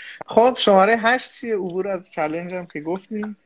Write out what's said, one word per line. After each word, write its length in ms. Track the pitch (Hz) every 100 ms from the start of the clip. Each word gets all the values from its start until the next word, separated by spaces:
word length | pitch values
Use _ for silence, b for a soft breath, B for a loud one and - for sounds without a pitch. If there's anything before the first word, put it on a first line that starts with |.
| B B -
خب، 280 | 220 247 254
شمارهٔ 400 | - 196 196 226
هشت 340 | 226 254 -
چیه؟ 240 | - 233 208
عبور 320 | 180 185 196
از 240 | 185 190
چالنج 420 | - 151 165 175
هم 120 | 185 175
که 160 | 151
گفتیم، 560 | 151 190 - 214 214 202